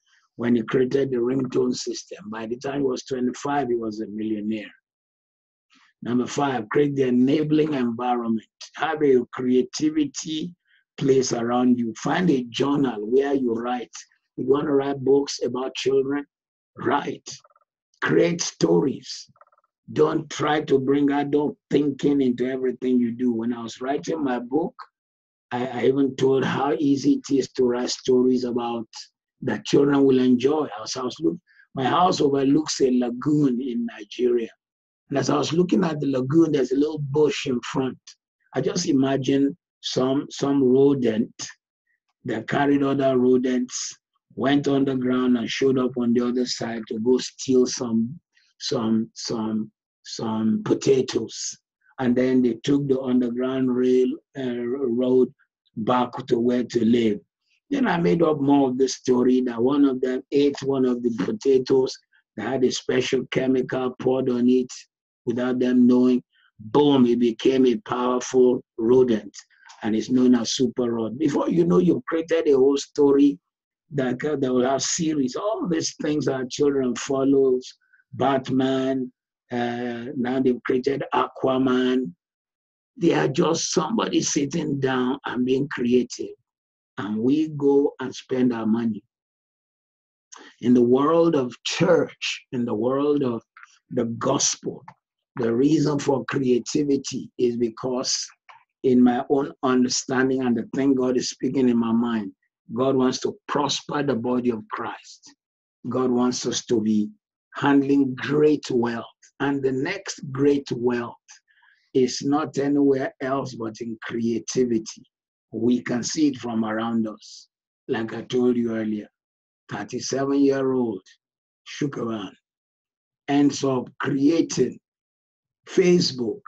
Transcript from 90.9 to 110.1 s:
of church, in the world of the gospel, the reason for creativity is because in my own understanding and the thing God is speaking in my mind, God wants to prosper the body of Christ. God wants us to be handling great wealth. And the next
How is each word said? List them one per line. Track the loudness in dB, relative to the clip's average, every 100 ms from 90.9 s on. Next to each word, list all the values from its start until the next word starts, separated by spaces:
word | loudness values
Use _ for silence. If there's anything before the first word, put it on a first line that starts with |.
| 4 4 4 4 2
of | -2 -6 -8
church, | 0 2 4 2 -4 -8 -8 -8
in | -6 -2
the |
world | -2 -2 0 0 0
of | 0 -4 -8 -20 -20 _ _
the | -4 -4
gospel, | -2 -2 0 -2 -4 -8 -10 -16 -20 _ _ _ -4
the | -2
reason | 2 2 2 2 0
for | 0 -2 -2
creativity | -2 2 0 0 -2 0 0 -2 -10 -10 -2
is | -2 0
because | -4 -4 -6 -4 -4 -6 -8 _ -20 -20 _ _
in | 2 6
my | 6 4 0
own | 0 -2 -4
understanding | 0 2 2 -2 -2 0 0 0
and | 0 -2
the | -2 -2
thing | 2
God | 2 2 0
is | -2
speaking | -4 -4 2 2
in | 2
my | 2
mind, | 0 0 -2 -4 -12 _ _ -10 -2
God | 0 2
wants | 0 0
to | -6 -8 -6
prosper | -2 -2 -4 -6 -4
the | -2 -2
body | -2 -2 -2
of | -4 -8
Christ. | -10 -10 -12 -18 -20 -20 _ _ _ _ _ -6
God | -2 0
wants | 2 0 0 -4
us | -6 -2
to | 0
be | 2 0 -2 -8 _ _ _ -4
handling | 2 4 4 2 2 -2
great | -4 2 4 2 0
wealth. | 0 0 -4 -10 _ _ -6
And | -4 -2
the | -2
next | -2 -4 -6 -10